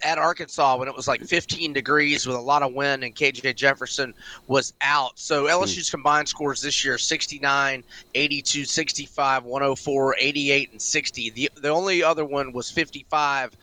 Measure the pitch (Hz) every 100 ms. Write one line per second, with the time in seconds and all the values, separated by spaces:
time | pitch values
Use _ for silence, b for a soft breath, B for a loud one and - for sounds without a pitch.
0 | 156 160 160 175 156 - 143 139 131 131
1 | 135 117 - 170 - 156 165 139 123 151
2 | 147 143 127 123 123 147 139 127 139 135
3 | 123 - 143 127 127 120 139 135 127 -
4 | 127 - B B - 135 - - 143 147
5 | 127 - - 151 143 175 190 180 160 160
6 | 147 151 147 - 147 127 143 - 139 120
7 | - 156 - 147 139 139 139 131 - B
8 | B 131 143 143 135 147 135 160 156 -
9 | 139 - 139 131 120 135 139 131 151 139
10 | 135 - 135 147 143 139 127 110 - 151
11 | 135 - 113 110 143 - 143 160 190 180
12 | 165 160 147 139 135 123 - 175 151 143
13 | 127 151 147 139 127 -